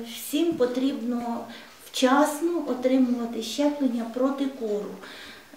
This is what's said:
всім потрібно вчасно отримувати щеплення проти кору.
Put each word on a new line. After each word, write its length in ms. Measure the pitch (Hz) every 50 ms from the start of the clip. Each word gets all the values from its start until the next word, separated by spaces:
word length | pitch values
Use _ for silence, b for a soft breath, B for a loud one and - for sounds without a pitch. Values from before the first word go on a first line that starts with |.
| 233 233 233
всім 400 | - - - - 302 330 349 311
потрібно 920 | - 247 240 247 262 262 269 285 220 226 240 247 240 240 233 233 - - B B B B B B B - -
вчасно 720 | - - 262 254 269 285 294 302 - - 330 339 349 330 277 262
отримувати 720 | 247 233 247 254 262 269 254 240 240 233 233 226 233 226 220
щеплення 600 | - - - 285 294 294 294 277 247 226 240 226 233 -
проти 320 | 254 254 277 277 - 277
кору. 500 | 269 - - 233 214 208 202 190 190 190 196 B B B B B B B B B B -